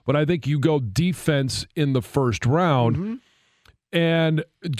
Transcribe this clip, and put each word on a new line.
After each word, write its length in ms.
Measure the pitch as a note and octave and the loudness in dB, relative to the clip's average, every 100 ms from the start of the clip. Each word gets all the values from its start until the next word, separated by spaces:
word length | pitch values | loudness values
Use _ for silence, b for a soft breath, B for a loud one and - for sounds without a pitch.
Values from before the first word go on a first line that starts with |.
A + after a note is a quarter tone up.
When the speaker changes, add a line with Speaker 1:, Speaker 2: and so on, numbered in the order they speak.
| - | -2
Speaker 1:
but 100 | C#3+ | 0
I 100 | D3+ | 0
think 220 | F3 C3 | -2 -2
you 120 | D3 | 0
go 200 | D#3 D3+ | 0 0
defense 840 | A2+ F#2+ F3+ E3+ - C#3+ C3+ - - - | 0 0 0 0 -2 0 -2 -6 -8 -4
in 180 | C#3+ | 0
the 80 | C3 | 0
first 440 | - C#3+ B2+ G#2 A#2+ | -2 0 0 0 0
round, 500 | D3+ F3+ C3+ A#2 A2+ | 2 4 4 2 0
Speaker 2:
Mm-hmm. 1000 | G3+ B3 - _ _ _ _ _ _ E3+ | -4 -8 -14 _ _ _ _ _ _ 0
Speaker 1:
and 480 | E3 E3 D#3+ D#3 - _ F3 C3 | 2 2 2 0 -4 _ -8 -2